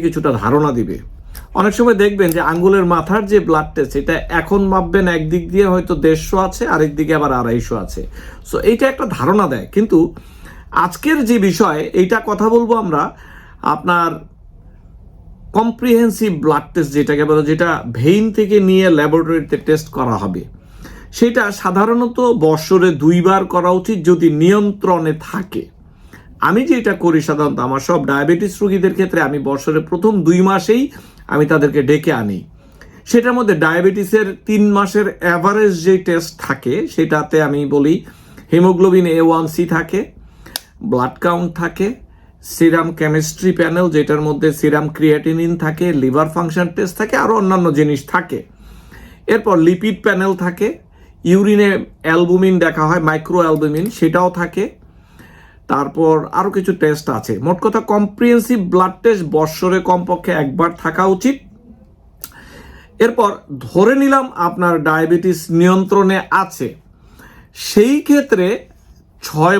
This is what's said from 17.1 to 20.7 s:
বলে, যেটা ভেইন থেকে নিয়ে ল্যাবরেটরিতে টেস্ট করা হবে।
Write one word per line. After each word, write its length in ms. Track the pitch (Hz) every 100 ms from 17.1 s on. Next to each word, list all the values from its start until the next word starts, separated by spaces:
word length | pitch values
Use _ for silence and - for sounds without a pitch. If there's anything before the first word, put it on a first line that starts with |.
| 147 147
বলে, 140 | 151 147
যেটা 180 | 156 170 156 120 113
ভেইন 240 | 131 202 220 208
থেকে 200 | 208 208 190
নিয়ে 180 | 190 185 160
ল্যাবরেটরিতে 600 | 151 160 156 165 143 - -
টেস্ট 200 | 156 - -
করা 180 | 127 107
হবে। 180 | 98 90 - - -